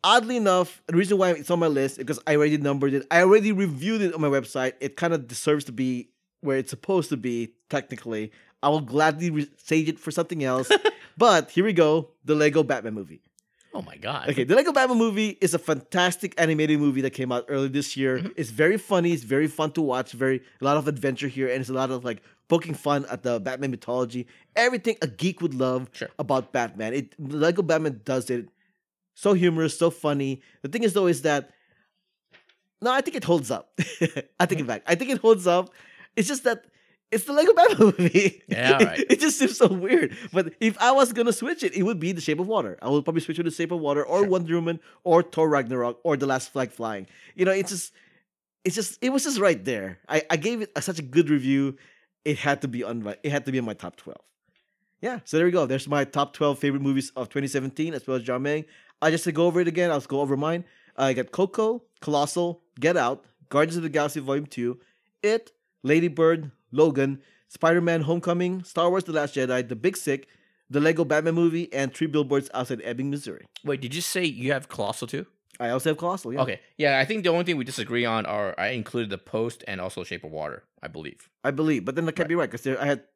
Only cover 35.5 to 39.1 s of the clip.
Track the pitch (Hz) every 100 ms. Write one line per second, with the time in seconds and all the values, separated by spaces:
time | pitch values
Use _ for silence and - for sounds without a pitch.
35.5 | 175 185 _ - - - - 202 269 247
36.5 | 226 _ _ _ _ _ 220 - 285 330
37.5 | 440 370 - 220 185 175 185 196 - -
38.5 | 110 127 139 208 80 -